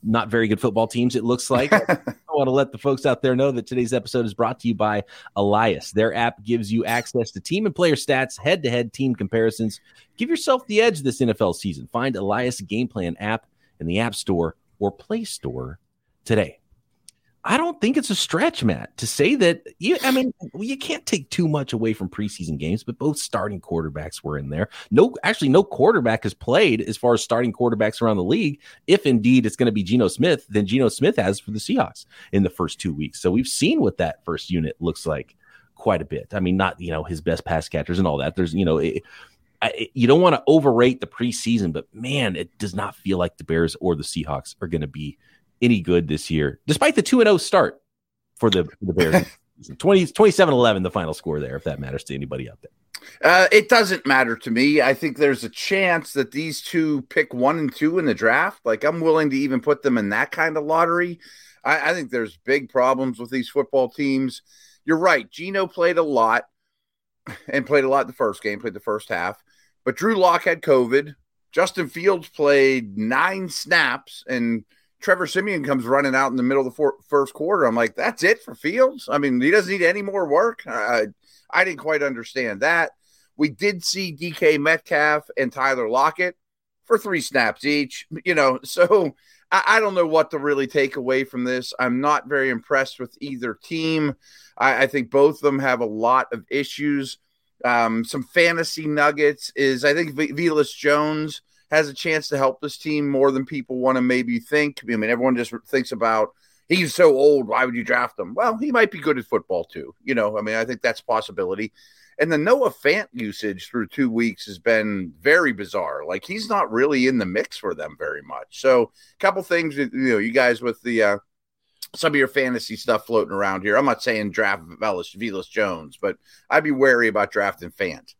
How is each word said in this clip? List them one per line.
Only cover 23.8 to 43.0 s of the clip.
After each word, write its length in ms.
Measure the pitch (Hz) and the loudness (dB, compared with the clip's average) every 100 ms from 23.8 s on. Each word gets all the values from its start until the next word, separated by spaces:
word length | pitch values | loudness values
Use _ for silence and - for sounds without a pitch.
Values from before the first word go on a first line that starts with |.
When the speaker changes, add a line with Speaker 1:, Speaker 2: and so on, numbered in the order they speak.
| 80 73 76 - | -4 -8 -10 -10
Speaker 1:
were 160 | 73 76 | -8 -8
in 120 | 69 | -6
there. 180 | 73 104 - - | -4 -4 -6 0
No, 240 | 208 226 247 | 4 4 2
actually, 240 | - 226 143 | -4 -2 2
no 160 | 143 | 4
quarterback 600 | 196 - 143 220 117 110 | 2 2 2 4 2 -2
has 100 | 107 | -4
played 480 | - - 139 208 113 | -8 0 2 4 2
as 160 | - 107 | -2 -2
far 160 | 123 | 2
as 100 | 117 | 2
starting 300 | - 117 123 | 2 0 0
quarterbacks 480 | 101 123 113 107 - | 0 -2 2 -2 0
around 160 | 117 104 | 0 0
the 80 | 90 | 0
league. 340 | 170 175 139 - - - | 0 0 -4 -16 -20 2
If 180 | 196 151 | 2 4
indeed 400 | 120 107 127 110 | 2 6 4 4
it's 100 | - | 0
gonna 160 | 123 | 0
be 120 | 107 | 0
Geno 260 | 90 120 101 | 0 2 2
Smith, 360 | - 160 156 _ | 2 0 0 _
then 160 | 104 98 | -2 0
Geno 240 | 123 123 | 2 2
Smith 260 | - 156 247 | 2 0 2
has 240 | 95 101 | 0 -2
for 120 | - | -6
the 80 | 107 | -10
Seahawks 460 | - 254 110 - - - - | -4 -2 -2 -6 -20 -20 -2
in 100 | 101 | 2
the 60 | 95 | 2
first 280 | - 85 - | 0 -6 -4
two 160 | 95 | -6
weeks. 280 | 73 76 - | -6 -8 -4
So 100 | - | 0
we've 160 | 95 127 | 0 -2
seen 320 | - 160 311 | -2 0 2
what 180 | 110 - | 0 -2
that 260 | 85 - - | -6 -6 -8
first 260 | 80 - | -8 -4
unit 240 | 87 78 - | -4 -4 -4
looks 240 | 82 78 - | -6 -4 -6
like 320 | 73 67 _ _ - _ _ | -6 -8 _ _ -20 _ _
quite 260 | - 92 | -2 -2
a 40 | 80 | -2
bit. 280 | 76 - | -10 -8
I 80 | 101 | -4
mean, 160 | 90 92 | -2 0
not, 220 | 95 - | 0 -2
you 120 | 87 | -8
know, 140 | 80 78 | -8 -6
his 160 | 82 | -6
best 240 | 76 82 - | -4 -4 -2
pass 240 | 82 76 | -4 -2
catchers 300 | 80 71 87 | -6 -4 0
and 80 | 92 | 0
all 100 | 73 | 0
that. 180 | 69 82 | -4 -2
There's, 180 | 87 | -2
you 120 | 80 90 | 0 0
know, 140 | 80 | 0
it, 220 | 80 - - - - _ _ _ | 0 -4 -10 -20 -20 _ _ _
I, 80 | - | -4
it, 220 | - 110 | -4 -10
you 140 | - 117 | 0 6
don't 140 | 147 | 6
wanna 220 | 180 139 - | 6 4 4
overrate 540 | 160 139 117 123 131 | 4 6 4 4 2
the 80 | - | -8
preseason, 640 | - 120 117 - 117 92 | -6 -4 -4 0 0 0
but 160 | 78 - | -4 -10
man, 420 | 104 123 139 117 87 | -12 -6 -2 -2 -4
it 220 | 87 _ | -8 _
does 180 | 104 90 | -8 -6
not 220 | 101 | -8
feel 200 | - | -8